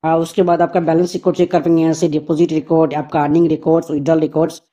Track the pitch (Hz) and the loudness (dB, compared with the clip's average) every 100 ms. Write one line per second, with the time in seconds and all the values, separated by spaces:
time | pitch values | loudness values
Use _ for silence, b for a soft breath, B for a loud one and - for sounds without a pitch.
0 | 160 165 165 - 180 170 170 185 160 160 | 0 -2 -2 0 0 2 2 0 0 0
1 | 180 180 - 165 175 170 160 165 160 156 | 0 -2 -4 0 0 0 2 2 2 0
2 | 170 151 147 156 165 156 151 160 160 143 | -2 -2 -4 0 0 0 0 0 0 -2
3 | 151 160 147 160 170 156 156 165 - 147 | -4 -2 0 2 2 0 0 0 0 -4
4 | 139 160 156 156 160 - _ | 0 0 0 -2 -2 -4 _